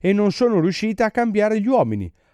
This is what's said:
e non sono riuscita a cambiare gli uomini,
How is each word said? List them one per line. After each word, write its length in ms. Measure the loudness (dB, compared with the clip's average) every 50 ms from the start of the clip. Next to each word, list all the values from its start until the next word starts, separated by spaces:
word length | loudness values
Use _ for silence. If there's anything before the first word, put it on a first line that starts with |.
e 100 | -2 0
non 220 | 0 2 2 0 0
sono 260 | 2 0 2 2 2
riuscita 460 | 2 0 0 -2 -4 -4 -2 -2 -2
a 60 | -2
cambiare 500 | 0 0 -2 0 0 0 0 0 0 0
gli 60 | 0 0
uomini, 440 | 2 2 2 0 -2 -4 -6 -8 -12 _ _ _